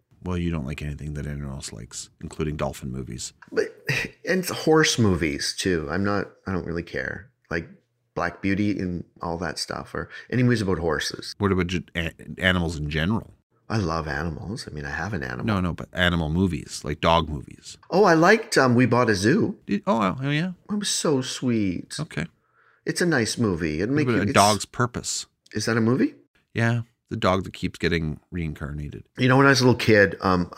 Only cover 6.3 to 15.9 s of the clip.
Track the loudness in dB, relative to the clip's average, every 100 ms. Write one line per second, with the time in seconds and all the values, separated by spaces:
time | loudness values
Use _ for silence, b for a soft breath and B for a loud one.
6.3 | -10 -6 -6 -4 -8 -6 -8 -6 -10 -14
7.3 | _ -8 -6 -6 -14 _ _ _ -6 -4
8.3 | -2 -2 0 0 -2 -4 -6 -10 _ -8
9.3 | -6 -6 -6 -8 -10 -8 -10 -10 B B
10.3 | 2 4 2 0 0 0 -2 -4 -8 -12
11.3 | -2 2 2 2 -2 -4 -6 -8 -10 -14
12.3 | -2 0 2 0 -4 -4 -2 -2 -2 -6
13.3 | _ _ _ -6 -4 -2 -2 -4 -6 -6
14.3 | -6 -10 -10 -10 -12 -8 -6 -6 -6 -6
15.3 | -6 -2 0 0 -4 -8